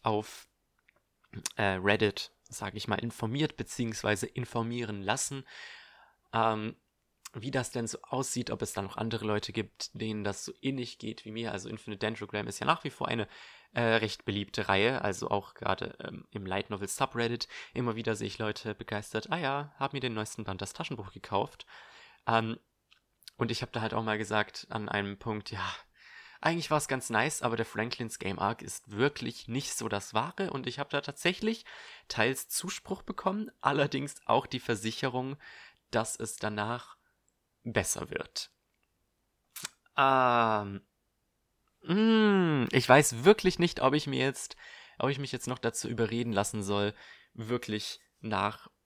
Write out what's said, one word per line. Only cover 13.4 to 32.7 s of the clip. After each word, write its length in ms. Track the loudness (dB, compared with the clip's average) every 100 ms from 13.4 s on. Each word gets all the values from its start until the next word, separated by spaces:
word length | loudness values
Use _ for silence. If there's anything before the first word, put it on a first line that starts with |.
| -20 -20 _
äh, 100 | 0
recht 420 | 4 4 2 -4
beliebte 440 | -4 -4 -4 -4 2
Reihe, 340 | 4 4 4
also 260 | 0 -2 0
auch 240 | -2 -2
gerade, 420 | -6 -4 -2 -4 -8
ähm, 260 | -12 -12 -10
im 160 | -8 -4
Light 240 | -4 -4
Novel 180 | -4 -4
Subreddit. 580 | -2 -2 0 0 -2 -6 -10 -8
Immer 200 | -2 -2
wieder 220 | -2 -2 -2
sehe 120 | -2
ich 100 | -2
Leute 360 | -4 -4 -6
begeistert, 560 | -6 -4 -6 -2 -4 -2
„Ah 80 | -2
ja, 360 | 0 -2 -4 -6
hab 140 | -4
mir 80 | -2
den 140 | -2
neuesten 300 | -2 -4 -6
Band 180 | -8 -6
das 100 | -8
Taschenbuch 400 | -8 -8 -8 -10
gekauft.“ 540 | -12 -2 0 0 -6 -20 -20 -20 -20 -20 _ 2
Ähm, 320 | 2 2 -6 _ _ _ _ _ _ -16 -4
und 140 | -2
ich 100 | -2
hab 120 | -4
da 100 | -4
halt 100 | -2
auch 100 | -2
mal 160 | -2 -2
gesagt 480 | 0 0 0 -6 -8
an 180 | -6 -2
einem 300 | -2 -2 -6
Punkt, 320 | -6 -6 -6
„Ja, 240 | -6 -6 -8 -14 _ -20 -20 -20 -2
eigentlich 300 | 0 0 2
war's 180 | 0 2
ganz 220 | -2 0
nice, 320 | 2 2 0
aber 140 | -2 0
der 100 | -2
Franklin's 520 | -2 -2 -4 -8 -6
Game 200 | -4 0
Arc 240 | 0 -2
ist 280 | -8 -12 -8
wirklich 560 | 2 2 2 -8 -8 -6
nicht 260 | -4 -4
so 140 | -4 -2
das 260 | -2 0
Wahre.“ 360 | -2 -2 -4 -4
Und 160 | -4 -6
ich 120 | -6
hab 100 | -4
da 140 | -4
tatsächlich 640 | -4 -2 0 2 0 -2 -8 -18 -18 -18 -8
teils 400 | 2 2 2 -4
Zuspruch 540 | -4 -4